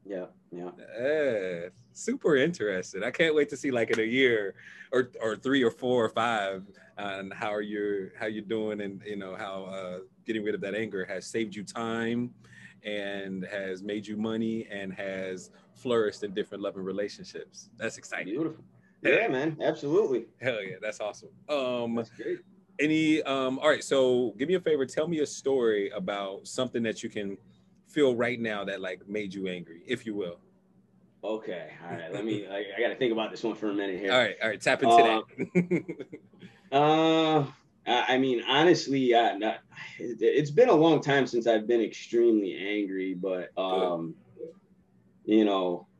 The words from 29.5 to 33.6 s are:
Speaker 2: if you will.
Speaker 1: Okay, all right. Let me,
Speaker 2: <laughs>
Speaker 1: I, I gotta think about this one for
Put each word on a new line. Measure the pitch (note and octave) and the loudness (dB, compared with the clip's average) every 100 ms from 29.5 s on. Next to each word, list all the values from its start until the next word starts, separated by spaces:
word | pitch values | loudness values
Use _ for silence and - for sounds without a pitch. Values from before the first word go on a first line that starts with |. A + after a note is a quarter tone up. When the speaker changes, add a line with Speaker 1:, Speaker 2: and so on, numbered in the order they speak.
| F2+ F2 E2 - | -6 -10 -18 -8
Speaker 2:
if | A#2+ | -6
you | A#2 G#2 | -6 -6
will. | F#2 F2 _ _ _ _ _ _ _ _ | -6 -8 _ _ _ _ _ _ _ _
Speaker 1:
Okay, | - A2 - F2 - D#2 | -6 -6 -6 -10 -10 -16
all | E2+ E2+ | -12 -10
right. | E2 | -8
Let | G2 | -6
me, | A2 G#2 F#2+ | -4 -4 -6
Speaker 2:
<laughs> | |
Speaker 1:
I, | G2 G2+ G2 | -8 -8 -2
I | |
gotta | A2+ G2 | -2 0
think | B2+ | 0
about | A2+ G#2+ | 0 -2
this | - | -4
one | A2+ | -6
for | G#2 | -4